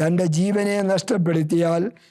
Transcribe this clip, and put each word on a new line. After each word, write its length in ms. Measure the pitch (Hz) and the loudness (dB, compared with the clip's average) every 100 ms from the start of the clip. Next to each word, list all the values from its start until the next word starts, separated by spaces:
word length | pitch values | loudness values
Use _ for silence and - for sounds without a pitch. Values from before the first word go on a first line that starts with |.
തൻ്റെ 260 | 160 175 180 | 0 0 0
ജീവനെ 560 | 156 190 202 202 202 | 0 0 0 0 0
നഷ്ടപ്പെടുത്തിയാൽ 1080 | 196 190 - 214 170 160 156 170 170 170 190 - - | 0 0 0 -2 0 0 0 0 0 0 -2 -8 -20